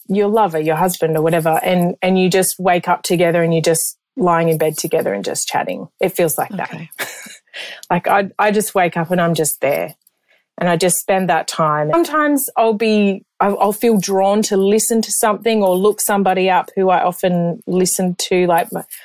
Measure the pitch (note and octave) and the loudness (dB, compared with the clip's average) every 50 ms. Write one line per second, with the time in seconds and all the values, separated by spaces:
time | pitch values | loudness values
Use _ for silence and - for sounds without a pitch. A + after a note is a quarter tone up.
0 | _ - F#3+ G3+ G3+ G3+ G#3 A3+ A3 F#3 D#3+ D#3+ D#3 D#3+ D#3 D3+ F3+ F#3 F3+ - | _ -2 0 0 2 2 2 2 2 2 0 -2 -2 0 0 0 0 0 0 -2
1 | - D#3+ D#3+ D#3+ D#3 E3 E3 E3+ D#3+ D#3+ D#3 D#3 - F3+ F#3 F3+ F3 F3 - - | -2 0 0 2 2 2 2 2 2 2 0 0 0 0 2 2 2 0 -2 -2
2 | - F#3 F#3+ F#3+ F#3 F#3 E3+ F#3 F#3 - - - F3+ F3+ F3+ F3+ - - F3+ - | -2 0 2 2 2 2 2 2 0 0 -2 -2 0 0 0 0 0 0 -2 -2
3 | - - F3+ E3 F3 E3+ E3 E3+ E3+ E3 E3 E3 D#3 F3 E3 D#3+ - - - _ | -2 -2 0 2 2 2 2 2 2 2 2 2 2 2 0 0 -2 -6 -8 _
4 | _ _ - - F#3 F3 E3+ E3 E3 E3 D#3+ D#3 E3 D#3 D#3 - - E3 - D#3+ | _ _ -6 -2 0 2 2 2 2 2 0 0 0 -2 -2 -4 -4 -2 -2 -2
5 | D#3+ - G2 G2+ F#2+ - - - - - - - - - F#2 - - - _ - | -2 -2 -4 -4 -6 -6 -6 -6 -6 -4 -4 -4 -4 -4 -6 -8 -10 -14 _ -4
6 | - F#3+ - - F3 D#3+ - - - - G3+ F3+ - - - D#3+ E3 - - - | -4 -2 0 0 0 0 0 -2 -6 -6 -6 -8 -8 -8 -10 -12 -14 -14 -12 -12
7 | - - - - - - - - _ _ - - - - - - - - F#3 F3+ | -12 -12 -12 -16 -18 -20 -20 -20 _ _ -18 -16 -16 -16 -16 -12 -6 -4 -4 -2
8 | - - F#3+ G3+ G3+ F#3+ - - G3 G#3+ G3+ G#3+ G#3 - - G3 F3+ F3 - E3+ | 0 0 0 0 0 -2 -2 -2 0 0 2 0 -2 0 0 0 0 0 0 -2
9 | E3 D#3+ F3+ F3+ E3+ E3+ E3+ D#3 D#3 D3+ - - - C3+ C#3+ D#3+ - - - _ | -4 -2 0 0 0 0 0 0 -2 -2 -2 -2 -2 -2 -2 -2 -4 -6 -10 _
10 | _ _ _ _ _ _ _ _ _ _ _ - F3 F3 E3+ E3 F#3+ F3+ E3+ - | _ _ _ _ _ _ _ _ _ _ _ -4 -2 0 0 2 0 0 0 -2
11 | - - G3 F#3+ F#3+ F3 E3+ E3 - - - - E3 D#3 D3 D3+ D3+ D3+ D3+ E4+ | -2 0 0 0 2 0 0 0 -2 -4 -4 -2 0 0 0 0 0 0 0 0
12 | E4+ D4+ D4 D#4 D4+ D4 D4 C4+ - - - - A3+ A3+ A3 G#3 A#3 A3 G#3+ G#3 | 0 0 0 0 2 2 0 0 -2 -2 0 0 2 2 2 0 0 2 2 2
13 | G#3 G3+ F#3+ G3 - _ _ - F#3 G3+ G3+ - G3 G3+ G#3 - - A#3 A3+ G3+ | 2 2 0 -2 -6 _ _ -2 0 0 0 0 0 0 0 0 2 2 2 2
14 | F3 - G3 F#3+ F#3+ G3 G3+ G#3+ G#3+ - G#3+ G3 G3 G3 G#3 A3 G#3+ - A#3 A3+ | 2 0 0 2 2 2 2 2 0 0 0 2 2 2 2 2 2 0 0 0
15 | A3 - - - - A3 G#3 G3 G#3+ A#3 A3+ G#3+ G3+ F#3 F3+ F#3 F#3+ G#3+ G3+ - | 0 -2 -2 0 0 0 0 0 0 0 0 2 2 2 2 2 2 2 0 0
16 | - - G#3 G3+ G3 F#3+ F#3 F#3 F#3 F#3+ F#3 F3+ - - - G3 F#3+ F#3+ F3+ E3+ | -2 0 0 2 2 2 2 2 2 2 2 0 0 -2 -2 0 2 2 2 2
17 | - F3+ F3+ - - F#3 F3+ F3 E3+ E3+ E3 - - - F3 F#3 F#3 F3+ - - | 2 0 -2 -2 -2 0 0 0 0 -2 -4 -6 -6 -2 0 0 0 0 0 -2
18 | F#3 F3+ F3 - - - F#3+ F3+ F3+ F3 E3+ E3 - - - - - - - - | -2 -2 -2 -4 -4 -2 0 2 2 2 2 0 0 -2 -6 -10 -10 -12 -16 -18